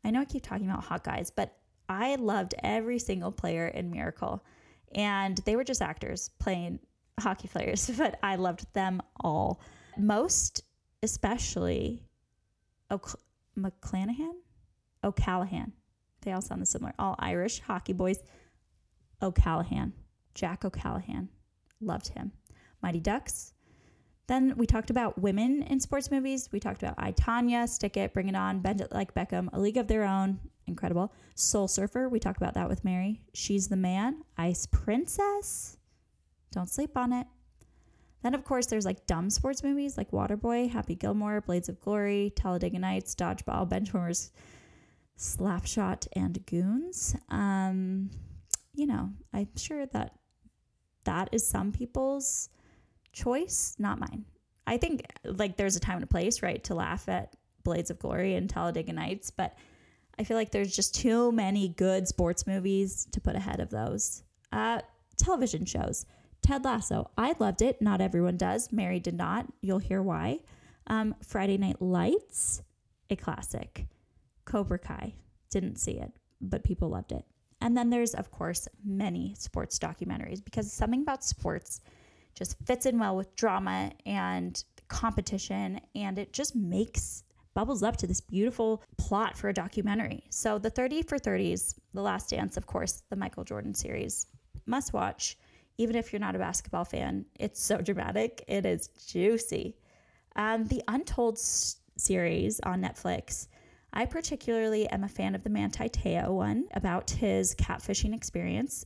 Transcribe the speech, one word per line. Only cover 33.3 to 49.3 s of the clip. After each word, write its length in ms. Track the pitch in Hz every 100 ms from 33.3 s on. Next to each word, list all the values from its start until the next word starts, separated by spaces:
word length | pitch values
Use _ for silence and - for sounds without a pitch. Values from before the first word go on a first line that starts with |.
She's 340 | - - 202 190
the 80 | 190
Man, 460 | 185 185 226 311 - -
Ice 280 | 170 180 -
Princess, 1120 | - - 233 339 - 403 403 415 - - - _ _ _ _ _ _ _
don't 180 | - 180
sleep 260 | - 294 294
on 160 | 247
it. 140 | 247 254 - _ _ - _ _ _ _ _
Then, 120 | 240
of 100 | 269
course, 200 | 269 254 240
there's, 200 | 220 190
like, 200 | 190 -
dumb 220 | 165 185
sports 340 | 208 262 277
movies 360 | 277 277 285 262
like 120 | 202
Waterboy, 600 | - 196 208 233 240 247
Happy 240 | 233 202
Gilmore, 480 | 175 196 208 208 208
Blades 260 | 202 180 175
of 100 | 185
Glory, 500 | - 208 202 202 202
Talladega 440 | 202 190 180 180 180
Nights, 360 | 185 190 185
Dodgeball, 540 | - 175 190 - - 180
Benchwarmers, 600 | 185 202 185 170 180 - - - - - - - _ _ -
Slapshot, 880 | - - 190 180 - - 190 185 - 185
and 280 | 185 180 190
Goons. 680 | 170 185 233 339 359 - - -
Um, 800 | - 202 196 190 190 185 190 196 - - - - - _
you 140 | 285 294
know, 240 | 220 190 202 -